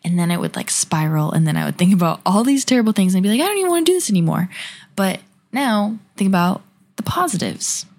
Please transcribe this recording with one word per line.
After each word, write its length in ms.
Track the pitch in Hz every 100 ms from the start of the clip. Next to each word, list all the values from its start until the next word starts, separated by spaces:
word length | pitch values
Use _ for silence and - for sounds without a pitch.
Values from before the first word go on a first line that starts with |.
And 140 | 170 175
then 140 | 175
it 80 | 175
would, 160 | 165 -
like, 140 | -
spiral. 640 | - - 160 156 156 151
And 160 | - 160
then 100 | 156
I 80 | 151
would 120 | 151
think 160 | 180
about 280 | 196 170 - -
all 180 | 202
these 220 | 240 277 -
terrible 280 | 254 220
things 200 | 208 190
and 100 | 185
be 60 | 196
like, 120 | 220
I 40 | 339
don't 120 | 415
even 120 | 370
wanna 160 | 339 330
do 80 |
this 160 | 370 330
anymore. 400 | 196 165 156 180 - - - - -
But 240 | 196 - - _ _
now 480 | 240 277 214 208 220 _ -
think 140 | 190
about 320 | 190 175 185 - _ _ -
the 80 |
positives. 840 | - - 359 202 117 85 - - -